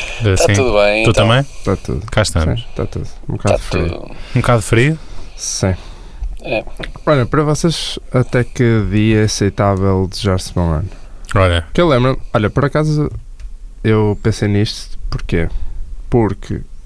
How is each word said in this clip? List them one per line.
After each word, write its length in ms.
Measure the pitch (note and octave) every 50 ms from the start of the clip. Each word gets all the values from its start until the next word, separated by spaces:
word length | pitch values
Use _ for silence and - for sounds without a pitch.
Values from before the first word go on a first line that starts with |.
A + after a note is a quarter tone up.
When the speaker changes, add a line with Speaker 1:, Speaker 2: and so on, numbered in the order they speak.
| - - - - A2+
Speaker 1:
Eh, 120 | G#2 F#2+
Speaker 2:
Tá 100 | - -
Speaker 1:
sim. 80 | - G2+
Speaker 2:
tudo 200 | G#2 C3 A#2+ G#2
bem, 260 | G#2 G2+ G#2 G#2 A2 A2+
Speaker 1:
Tu 40 | A2+
Speaker 2:
então? 160 | G#2+ - A2
Speaker 1:
também? 160 | A2 A#2 C3 C#3 - - - -
Speaker 3:
Tá 100 | - F#2+
tudo. 300 | - - - B1 C2 - -
Speaker 1:
Cá 100 | - A2
estamos. 380 | G#2 - - E2+ D#2 - B2 A#2
Speaker 3:
Sim, 60 | - - -
tá 100 | - -
tudo. 220 | - - - - - - - -
Um 40 | - -
bocado 220 | - - G2+ -
Speaker 2:
Tá 60 | - -
Speaker 3:
frio. 260 | - - E2+ D#2+ E2
Speaker 2:
tudo. 220 | - - - - - - - - -
Speaker 1:
Um 60 | B2
bocado 200 | A2+ - B2 A2+
frio? 380 | G2 - B2 A2+ B2+ D3 D#3+ D#3 - - - - - - -
Speaker 3:
Sim. 380 | - - - - - - F#2+ F2+ - - - - - - - - - - - - - -
Speaker 2:
É. 200 | - - G#2+ - - - - - - - - -
Speaker 3:
Olha, 220 | E3 D3+ C3+ A#2+
para 160 | - - C#3+
vocês, 560 | D3+ D3+ D3 - - E3+ D3 - - - - - - - -
até 300 | B2+ B2+ - - B2 A#2+
que 400 | - - - B2+ A#2 A2+ A2 F2+ F2+
dia 300 | G2 G#2+ G#2+ A2 A2 G#2+
é 20 | A2
aceitável 800 | G#2+ - - G#2 G2 - - G#2 G2+ G2 F#2 G2 G2 F#2+ F#2+ F#2+
desejar-se 460 | F2+ - - - G2+ F#2 F#2 - - -
bom 160 | F2+ F2 E2
ano? 200 | D#2+ D2+ G2 - - - - - - - - - -
Speaker 1:
Olha. 320 | G#2 F#2+ F2+ E2+ E2 E2 - -
Speaker 3:
Que 80 | -
eu 60 | F3
lembro, 340 | E3+ C#3 D3 B2+ C3 C3 - - -
olha, 200 | - A#2 G#2+ G2
por 120 | - - C#3+
acaso, 460 | C#3 - D3+ D#3 D#3 D3+ D3+ D3 - - - - - - - - - - - - - - - -
eu 320 | A2 A2 G#2+ G#2+ G#2 G2+ -
pensei 260 | - A2+ G#2+ - A2
nisto, 520 | G#2 G2+ G#2 G#2+ A2 - - - - - - - -
porquê? 400 | - - - - - E2+ E2 - - - - - - - - - - - - -
Porque 500 | - A#2+ A2 G2 F2+ - - - - - - - - - -